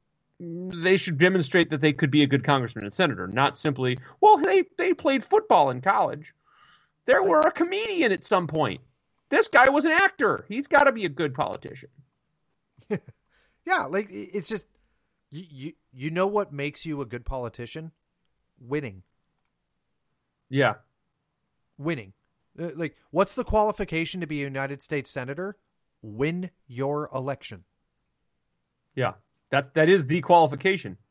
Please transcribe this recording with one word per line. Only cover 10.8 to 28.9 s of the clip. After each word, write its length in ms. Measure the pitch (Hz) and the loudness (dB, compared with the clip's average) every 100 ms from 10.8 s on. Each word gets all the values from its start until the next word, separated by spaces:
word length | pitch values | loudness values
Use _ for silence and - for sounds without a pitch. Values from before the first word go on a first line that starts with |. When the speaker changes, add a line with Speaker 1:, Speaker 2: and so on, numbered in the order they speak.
| 269 | 4
Speaker 1:
be 140 | 226 | 2
a 40 | 175 | -6
good 240 | 139 151 | -4 -4
politician." 560 | 131 143 - - 135 - _ _ _ _ _ _ _ _ _ - | -2 -6 -6 -14 -18 -20 _ _ _ _ _ _ _ _ _ -8
Speaker 2:
<laughs> 100 | 208 - _ _ _ _ _ | -8 -8 _ _ _ _ _
Yeah, 200 | 339 370 | -2 -2
like, 240 | 143 190 202 | -2 -6 -6
i-, 200 | 196 202 | -12 -10
it's 160 | 196 - | -8 -8
just, 160 | 214 - _ _ _ _ _ _ | -10 -10 _ _ _ _ _ _
y-, 160 | 147 175 | -18 -18
y-, 240 | 135 147 - _ | -16 -16 -16 _
you 180 | 127 147 | -12 -6
know 160 | 165 196 | -2 0
what 240 | 208 190 | 0 -4
makes 340 | 143 147 - | -6 -8 -8
you 140 | 160 143 | -10 -8
a 60 | |
good 180 | 117 120 | -8 -10
politician? 680 | 117 135 120 - 120 160 160 _ _ _ _ _ _ _ | -8 -8 -10 -12 -14 -14 -16 _ _ _ _ _ _ _
Winning. 440 | 120 147 131 95 _ _ _ _ _ _ _ _ _ _ _ _ _ _ - | -8 -8 -8 -14 _ _ _ _ _ _ _ _ _ _ _ _ _ _ -4
Speaker 1:
Yeah. 260 | 135 123 104 _ _ _ _ _ _ _ _ _ - | 0 0 0 _ _ _ _ _ _ _ _ _ -10
Speaker 2:
Winning. 340 | 147 147 98 _ _ _ _ - | -6 -6 -10 _ _ _ _ -12
Uh, 120 | 170 | -12
like, 220 | 147 160 _ _ | -8 -10 _ _
what's 220 | 165 196 | -2 -2
the 120 | - | -2
qualification 760 | 240 214 214 196 190 165 160 185 | -2 0 0 -2 -6 -4 -6 -8
to 80 | 160 | -8
be 140 | 147 | -6
a 20 | |
United 380 | 139 135 135 139 | -6 -6 -8 -10
States 280 | - 147 127 | -6 -6 -6
Senator? 460 | 139 127 143 185 - _ _ _ _ | -10 -10 -8 -10 -12 _ _ _ _
Win 480 | 110 104 151 175 185 _ _ | -14 -4 -4 -4 -8 _ _
your 420 | 120 139 147 151 | -6 -4 -4 -6
election. 480 | 131 131 127 - 95 _ _ _ _ _ _ _ _ _ _ _ _ _ | -8 -8 -8 -12 -18 _ _ _ _ _ _ _ _ _ _ _ _ _